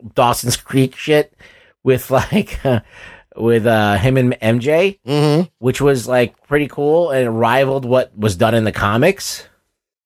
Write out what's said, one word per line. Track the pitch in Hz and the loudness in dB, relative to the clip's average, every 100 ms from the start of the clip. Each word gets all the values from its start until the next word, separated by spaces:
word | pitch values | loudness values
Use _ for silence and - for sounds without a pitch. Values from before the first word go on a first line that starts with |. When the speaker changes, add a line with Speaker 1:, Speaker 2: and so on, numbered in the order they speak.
| 110 - | -8 0
Speaker 1:
Dawson's | 123 113 120 - | 0 0 -2 -4
Creek | - 135 131 - | -2 0 0 -2
shit | - 151 147 _ - - _ _ | -2 -2 -2 _ -20 -20 _ _
with, | 131 127 - | -2 -2 0
<laughs> | |
like, | 131 - - 104 - 135 | -2 0 -2 -4 -4 -2
uh, | 117 - - - - _ - | -2 -4 -20 -20 -20 _ -4
with, | 117 117 110 | 0 2 2
uh, | 110 104 101 | 2 2 0
him | 127 131 | 2 2
and | 123 131 | 0 0
M | 110 120 | -2 0
J, | 123 160 196 196 113 | 0 0 0 -4 -4
Speaker 2:
Mm-hmm. | 147 151 151 180 - | 0 2 2 -2 -4
Speaker 1:
which | 120 - | -4 0
was, | 143 135 117 | 0 0 0
like, | 127 120 - - | 0 0 -4 -4
pretty | 147 139 | -2 -2
cool, | - 147 160 170 | -4 0 2 2
and | 131 123 | 0 0
it | |
rivaled | 113 117 127 135 135 | 0 2 2 0 -2
what | 123 127 - - | 0 0 0 -2
was | 107 87 | -4 0
done | 110 113 | 2 2
in | |
the | 110 | 0
comics, | 98 101 110 160 196 - - - _ _ _ _ _ | -2 -2 2 0 0 -6 -14 -18 _ _ _ _ _